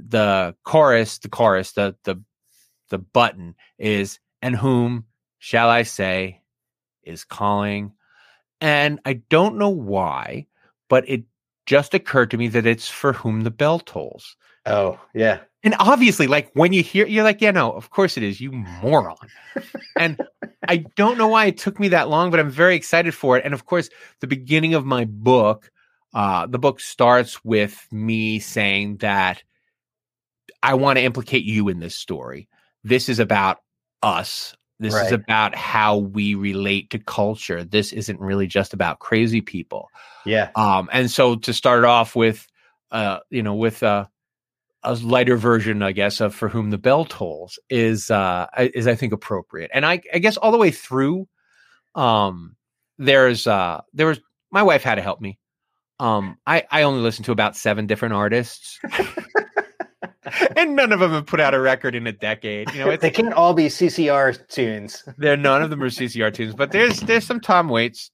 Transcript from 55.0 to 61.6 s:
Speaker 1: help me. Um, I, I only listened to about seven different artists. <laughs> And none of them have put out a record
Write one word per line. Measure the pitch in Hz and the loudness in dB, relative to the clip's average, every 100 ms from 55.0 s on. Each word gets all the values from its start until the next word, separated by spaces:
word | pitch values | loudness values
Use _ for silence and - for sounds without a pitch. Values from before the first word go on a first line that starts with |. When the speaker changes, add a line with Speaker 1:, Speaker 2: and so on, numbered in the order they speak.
Speaker 1:
help | 92 - | -4 -8
me. | 101 104 _ _ _ _ _ - | -10 -12 _ _ _ _ _ -4
Um, | 120 104 95 - 135 | 0 0 -2 -6 -2
I, | 160 - | -2 0
I | 151 | 2
only | 143 135 | 2 2
listened | 117 110 117 | -2 -4 -4
to | |
about | 110 107 - | 0 -2 -2
seven | 110 104 104 | -2 -2 -2
different | 107 117 101 | -2 -2 -2
artists. | 104 117 120 - - - | 0 -2 -4 -12 -20 -16
<laughs> | - - 381 - - 427 415 392 - - - _ - _ - - - 311 | -8 -6 -6 -8 -6 -6 -4 -6 -8 -10 -16 _ -18 _ -10 -2 0 0
And | 330 277 | 0 2
none | 240 | 2
of | 196 | 2
them | 180 | 2
have | 156 143 | 0 -2
put | 156 | 0
out | 143 | 2
a | |
record | 135 | 2